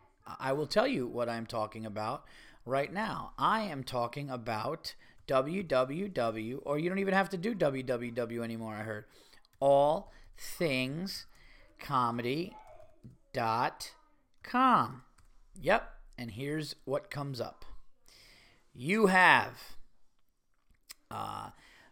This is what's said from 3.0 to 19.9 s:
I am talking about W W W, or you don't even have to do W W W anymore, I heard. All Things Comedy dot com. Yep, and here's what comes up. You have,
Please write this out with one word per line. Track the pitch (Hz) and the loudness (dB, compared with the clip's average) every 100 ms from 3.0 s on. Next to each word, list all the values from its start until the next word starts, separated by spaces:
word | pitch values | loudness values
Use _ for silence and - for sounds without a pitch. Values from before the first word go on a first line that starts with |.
| 214 135 101 - | -4 -6 -8 0
I | 151 220 | 2 2
am | 208 139 127 | 0 -6 -6
talking | 123 120 147 143 | -2 -2 -4 -8
about | 127 113 107 117 160 - - - - - | -6 -4 -4 -4 -6 -8 -14 -16 -14 0
W | 135 139 185 | 2 2 -2
W | 170 127 127 151 202 | 2 2 2 -2 -4
W, | 180 117 110 110 131 - | 0 0 -2 -4 -6 -2
or | 147 | -2
you | 170 | 0
don't | 190 | 0
even | 196 | 2
have | 190 190 | 2 2
to | 185 | 0
do | 202 214 | -4 0
W | 151 135 | 0 0
W | 127 120 120 | -2 -2 -2
W | 117 117 117 | -4 -4 -4
anymore, | 117 113 113 | -6 -6 -8
I | 107 | -6
heard. | 107 107 - - - - _ - | -6 -8 -10 -20 -20 -20 _ 0
All | 139 139 143 175 - - - - | 4 6 6 2 -4 -16 -20 -14
Things | - - 170 131 127 151 190 - - - - - - - | -10 -2 0 2 0 -2 -6 -8 -14 -20 -20 -20 -20 -14
Comedy | - 135 120 120 120 147 180 - - - - - - - _ | -2 2 2 0 -2 -2 -4 -10 -20 -20 -20 -20 -20 -20 _
dot | - 113 113 143 - - - _ _ _ _ | -2 0 2 0 -2 -14 -16 _ _ _ _
com. | - 247 262 208 113 127 - _ - - - - | -4 2 6 6 2 -4 -18 _ -20 -20 -20 -4
Yep, | 139 208 - - - - | 2 2 2 -14 -18 -12
and | 117 | -10
here's | 101 143 156 143 - - | -8 -6 -4 -6 -8 -6
what | 143 - | -4 -4
comes | 147 143 123 | -8 -6 -6
up. | - - - - - - - - - - - _ _ 135 | -8 -8 -12 -12 -14 -18 -20 -20 -20 -20 -20 _ _ -8
You | 135 214 202 | -2 4 6
have, | 190 175 131 107 - - - - | 8 10 10 6 -4 -12 -12 -14